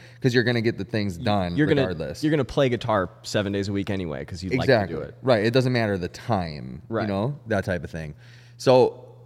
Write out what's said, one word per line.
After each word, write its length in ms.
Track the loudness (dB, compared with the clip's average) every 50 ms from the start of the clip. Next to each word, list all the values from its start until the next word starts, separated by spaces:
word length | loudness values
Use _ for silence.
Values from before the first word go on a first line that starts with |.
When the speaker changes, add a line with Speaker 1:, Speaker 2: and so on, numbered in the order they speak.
| -18 -20 -18 -2
Speaker 1:
'cause 140 | 0 2 4
you're 100 | 4 4
gonna 160 | 4 2 2
get 160 | 2 0 0 -2
the 60 | -6
things 320 | -4 -2 -2 -2 -2 -4
done 400 | -2 -2 0 2 2 0 0 0
Speaker 2:
You're 100 | 0 2
gonna, 160 | 2 4 2 2
Speaker 1:
regardless. 400 | 0 -2 -4 -6 -8 -6 -2 0
Speaker 2:
you're 80 | 0
gonna 140 | 2 2 0
play 240 | 0 2 2 2 2
guitar 400 | 2 0 0 0 2 2 0 0 -4 -12 -14
seven 300 | -4 -2 -2 0 0 0
days 160 | -2 -2 -2
a 40 | -2
week 160 | -2 -2 -2
anyway 340 | -4 -4 -4 -6 -6 -8 -8
'cause 180 | -10 -12 -10 -6
you'd 100 | -4 -2
Speaker 1:
Exactly. 220 | 0 2 4 4
Speaker 2:
like 140 | 4 2 -2
to 60 | -4
do 60 | -8
it. 140 | -8 -10 -14 -6 0
Speaker 1:
Right. 220 | 2 2 4 2
It 80 | 2 2
doesn't 180 | 2 2 2 0
matter 240 | 0 0 0 0
the 120 | -2 -2 -6
time, 760 | -8 -10 -4 -2 -2 -2 -2 -4 -8 -10 -12 -12 -12 -14 -12 -8
Speaker 2:
Right. 140 | -6 -4 -4
Speaker 1:
you 60 | -2
know, 280 | -2 -2 -2 -4 -4 -8 -6
that 180 | -4 -4 -2 -2
type 200 | -2 -4 -4 -6
of 60 | -8
thing. 240 | -10 -10 -10 -10 -12 -16 -20 -20 -20 -20 -20 -20 -20 -2
So 440 | 4 6 6 8 6 4 2 -4 -14 -20 -20 -20 -20